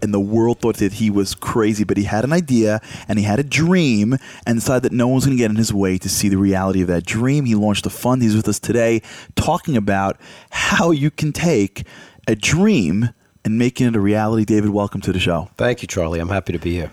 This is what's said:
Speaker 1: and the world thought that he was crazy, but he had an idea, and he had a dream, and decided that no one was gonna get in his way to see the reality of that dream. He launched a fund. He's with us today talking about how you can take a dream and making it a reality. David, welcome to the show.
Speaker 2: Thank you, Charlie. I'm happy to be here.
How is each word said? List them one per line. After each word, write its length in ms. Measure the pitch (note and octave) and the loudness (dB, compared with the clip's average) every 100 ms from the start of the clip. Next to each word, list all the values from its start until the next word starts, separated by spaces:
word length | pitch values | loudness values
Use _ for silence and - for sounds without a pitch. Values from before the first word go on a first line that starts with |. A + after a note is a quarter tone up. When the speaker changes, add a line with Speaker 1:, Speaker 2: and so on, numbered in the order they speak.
Speaker 1:
and 140 | G#2+ | 0
the 60 | G2+ | 0
world 400 | G2+ A2+ A#2 A#2+ | 2 2 2 2
thought 180 | A#2+ G#2+ | 0 0
that 160 | G2+ | 0
he 160 | G#2+ A2 | 0 0
was 240 | G2+ F#2+ | 2 0
crazy, 500 | - - A#2+ G#2+ G#2+ | -4 -4 0 2 2
but 140 | G2+ G2 | 0 0
he 60 | |
had 200 | F#2+ G#2 | 0 0
an 80 | B2 | 0
idea, 480 | E3+ D#3 A#2+ G#2+ G#2+ - - - | 0 2 2 2 0 -6 -12 -4
and 120 | G#2+ | -2
he 60 | G#2 | 0
had 120 | G#2+ | 0
a 60 | |
dream, 720 | D3 - E3 F#3 D3+ G#2 G#2 C3 - - - | 0 0 2 2 2 2 2 -2 -6 -8 -4
and 100 | A#2 | -2
decided 280 | G#2 B2+ | 0 0
that 80 | B2 | 0
no 160 | B2 A#2+ | 0 0
one 80 | C3 | 2
was 100 | C3 | 2
gonna 100 | B2+ | 2
get 140 | A2+ | 2
in 60 | G#2+ | 0
his 180 | A2 | 0
way 240 | G2+ F#2+ F#2 | 0 0 -2
to 100 | F#2+ | -4
see 220 | - G2+ | -2 0
the 80 | F#2+ | 2
reality 420 | G2 F#2+ F#2+ F#2+ | 2 2 0 0
of 60 | F2+ | 0
that 180 | F2 | 0
dream. 400 | E2+ A2 B2+ D3 | -2 -2 0 0
He 100 | C3 | 0
launched 300 | G#2+ G#2 G2+ | 2 2 0
a 60 | F#2+ | -4
fund. 320 | - B2 B2+ | -4 -2 2
He's 140 | A#2 G#2+ | 2 2
with 120 | G#2+ | 0
us 100 | G2+ | -2
today 440 | - A2+ A#2 A2+ - - - - | -2 0 2 0 -4 -18 -10 -4
talking 400 | - E3 - B2 | -2 -2 -2 -2
about 420 | G2+ G2 G2 - - - - | 0 0 -2 -4 -14 -20 -12
how 420 | - - G3+ E3+ | -6 -2 0 2
you 200 | D3+ D3+ | 2 0
can 220 | - D#3 | -2 -4
take 520 | - E3+ C#3+ G3 - - - - - - | -2 0 2 0 -4 -16 -18 -20 -8 -4
a 80 | |
dream 760 | A2 - D3+ G#3+ F3 E2 G2 A#2+ - _ _ | -2 0 2 2 2 0 0 -2 -6 _ _
and 160 | - A2 | -4 0
making 280 | B2 - B2+ | 0 0 0
it 100 | A2+ | 2
a 40 | |
reality. 440 | G2 G#2+ G#2+ A2+ | 2 2 0 0
David, 240 | G#2+ G#2+ G#2 | 2 2 2
welcome 320 | G2+ G2+ G2+ | 0 -2 -4
to 140 | G2 | -4
the 40 | F2+ | -2
show. 300 | F#2 E2+ F2 - | 0 -2 -4 -2
Speaker 2:
Thank 240 | A#2+ A#2+ | -2 -2
you, 80 | G2 | -6
Charlie. 300 | F#2+ E2 E2+ | -4 -2 -2
I'm 100 | E2+ | -4
happy 240 | G2 - | -4 -4
to 60 | E2+ | -6
be 140 | F2 | -4
here. 180 | F2 D#2 | -4 -6